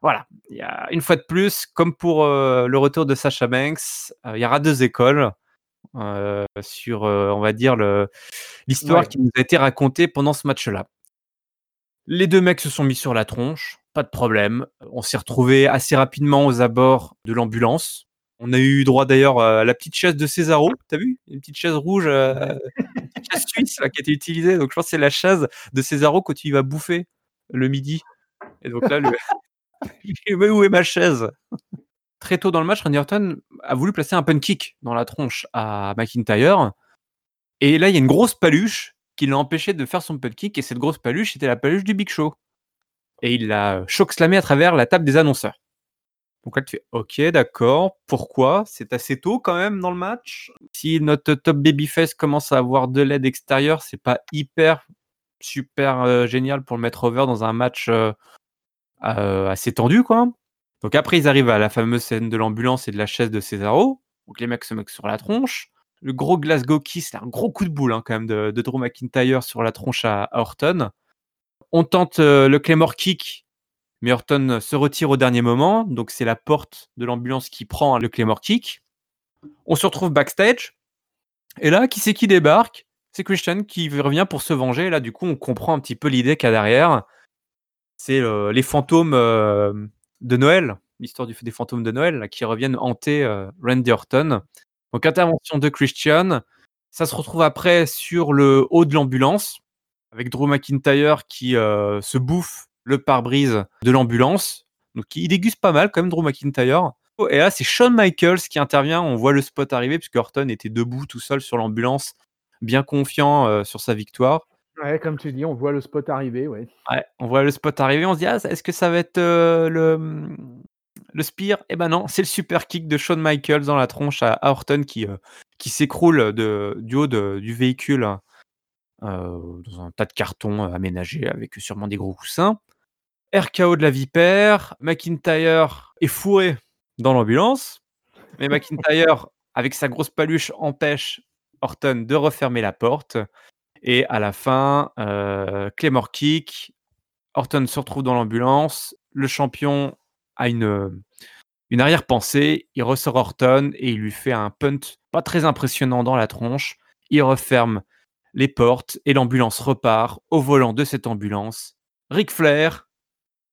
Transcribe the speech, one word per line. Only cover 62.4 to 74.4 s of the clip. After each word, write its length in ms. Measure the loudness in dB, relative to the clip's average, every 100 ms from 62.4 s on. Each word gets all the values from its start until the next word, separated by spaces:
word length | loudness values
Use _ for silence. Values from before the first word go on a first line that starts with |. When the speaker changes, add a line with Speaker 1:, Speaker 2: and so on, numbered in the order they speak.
| -2 -2 -2 -2 -4
Speaker 1:
et 40 |
de 60 | -6
la 80 | -6
chaise 240 | -2 -4
de 100 | -4
Cesaro. 600 | -6 -6 0 2 2 0 _ _ _
Donc 140 | -10
les 80 | -8
mecs 160 | -8
se 100 | -8
mettent 160 | -10 -10
sur 160 | -10 -8
la 120 | -6
tronche. 500 | -4 -4 -4 -6 -16 _ _ _
Le 100 | -10
gros 280 | -6 0 0
Glasgow 400 | 2 0 2 -2
Kiss, 300 | -2 -12 -12
c'est 60 | -12
un 100 | -12
gros 240 | -6 -6
coup 140 | -4 -6
de 40 |
boule, 240 | -2 -2
hein, 80 | -2
quand 120 | -4 -6
même, 100 | -4
de, 240 | -4 -2
de 120 | -4
Drew 160 | -4 -4
McIntyre 640 | -6 -8 -6 -2 0 0
sur 180 | -4 -4
la 100 | -4
tronche 340 | -4 -6 -4 -2
à, 180 | -2
à 160 | -2 -4
Orton. 500 | -6 -2 -2 0 -4 -8 _ _ _ _ _ _ _
On 120 | 2
tente, 340 | 2 2 2 4
euh, 320 | 6 8 8
le 80 | 6
Claymore 380 | 4 4 4 0
Kick, 500 | -4 -4 -8 -18 _ _ _ _ _ _
mais 100 | 0
Orton 480 | 0 2 0